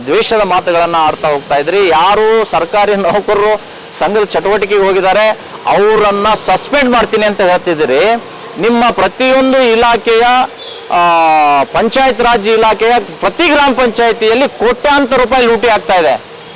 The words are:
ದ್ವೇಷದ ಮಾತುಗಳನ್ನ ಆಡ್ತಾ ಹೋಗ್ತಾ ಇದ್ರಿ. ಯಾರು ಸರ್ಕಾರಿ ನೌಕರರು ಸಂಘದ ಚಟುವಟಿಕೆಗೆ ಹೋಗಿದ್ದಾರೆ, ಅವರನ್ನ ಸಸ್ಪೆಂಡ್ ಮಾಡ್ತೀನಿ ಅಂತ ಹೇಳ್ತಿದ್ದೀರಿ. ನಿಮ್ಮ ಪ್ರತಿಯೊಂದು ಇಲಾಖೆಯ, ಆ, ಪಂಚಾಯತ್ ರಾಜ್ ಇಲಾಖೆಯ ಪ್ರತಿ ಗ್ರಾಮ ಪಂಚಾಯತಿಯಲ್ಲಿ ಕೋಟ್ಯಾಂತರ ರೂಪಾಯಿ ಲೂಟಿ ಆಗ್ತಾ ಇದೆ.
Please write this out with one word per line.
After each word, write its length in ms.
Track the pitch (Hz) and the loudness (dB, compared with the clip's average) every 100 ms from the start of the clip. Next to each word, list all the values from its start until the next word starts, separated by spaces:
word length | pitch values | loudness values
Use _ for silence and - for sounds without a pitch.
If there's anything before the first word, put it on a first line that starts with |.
ದ್ವೇಷದ 360 | 123 190 220 220 | 0 -2 0 0
ಮಾತುಗಳನ್ನ 560 | 190 180 175 170 170 165 | 0 -2 -2 -2 0 0
ಆಡ್ತಾ 300 | 156 156 160 | -2 -2 -2
ಹೋಗ್ತಾ 280 | 143 - 143 | -2 -2 -4
ಇದ್ರಿ. 320 | 147 196 190 | -2 0 2
ಯಾರು 640 | 156 180 208 214 226 208 | 2 2 2 2 0 0
ಸರ್ಕಾರಿ 460 | 170 170 208 202 196 | -2 -2 0 0 0
ನೌಕರರು 640 | 175 208 202 208 214 208 - - - - | 0 -2 0 0 0 -2 -6 -20 -14 -4
ಸಂಘದ 260 | 160 214 | -2 0
ಚಟುವಟಿಕೆಗೆ 560 | 202 175 190 208 196 208 | -2 -2 0 -2 0 0
ಹೋಗಿದ್ದಾರೆ, 500 | 196 190 190 196 214 214 - - - | 2 2 2 2 2 -2 -8 -8 -2
ಅವರನ್ನ 600 | 160 208 220 208 202 208 208 - | 2 2 2 2 0 0 0 0
ಸಸ್ಪೆಂಡ್ 440 | 185 - 285 254 | -2 0 0 2
ಮಾಡ್ತೀನಿ 360 | 240 208 214 214 | 2 0 0 0
ಅಂತ 140 | 202 | 0
ಹೇಳ್ತಿದ್ದೀರಿ. 760 | 180 180 180 156 139 135 202 233 - - - - | 0 0 -2 -2 0 2 2 0 -4 -16 -14 -4
ನಿಮ್ಮ 320 | 214 240 208 | 0 2 0
ಪ್ರತಿಯೊಂದು 720 | 185 185 - 262 262 262 262 | 0 -2 0 0 2 2 2
ಇಲಾಖೆಯ, 600 | 247 226 240 233 233 226 240 254 - - - - - | 2 2 2 0 0 2 2 2 0 -6 -16 -14 -4
ಆ, 720 | 175 175 170 160 156 147 143 | 0 2 2 2 2 2 2
ಪಂಚಾಯತ್ 580 | 135 165 214 262 269 226 | 0 -2 0 2 0 0
ರಾಜ್ 280 | 240 240 208 | 0 0 0
ಇಲಾಖೆಯ 440 | 220 220 208 226 240 190 160 | 2 2 2 2 0 -2 -4
ಪ್ರತಿ 280 | 196 190 339 | -4 0 0
ಗ್ರಾಮ 240 | 294 277 | 2 2
ಪಂಚಾಯತಿಯಲ್ಲಿ 760 | 240 247 220 233 220 220 233 269 | 2 0 2 0 0 0 0 0
ಕೋಟ್ಯಾಂತರ 720 | - 233 247 294 285 247 254 | 0 -2 0 0 2 2 0
ರೂಪಾಯಿ 260 | 240 262 233 | 0 2 2
ಲೂಟಿ 220 | 226 240 | 2 0
ಆಗ್ತಾ 260 | 208 - | 0 0
ಇದೆ. 200 | 185 151 113 - - - | 2 2 0 -6 -18 -18